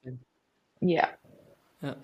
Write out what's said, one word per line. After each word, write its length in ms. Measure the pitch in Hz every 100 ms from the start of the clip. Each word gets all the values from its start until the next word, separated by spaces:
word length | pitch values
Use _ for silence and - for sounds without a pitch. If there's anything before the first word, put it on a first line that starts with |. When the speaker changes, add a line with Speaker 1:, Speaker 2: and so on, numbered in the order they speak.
Speaker 1:
things. 160 | 131 127 - _ _ _ _ -
Speaker 2:
Yeah. 300 | 185 165 - - _ - - _ _ -
Speaker 1:
Yeah. 120 | 143 -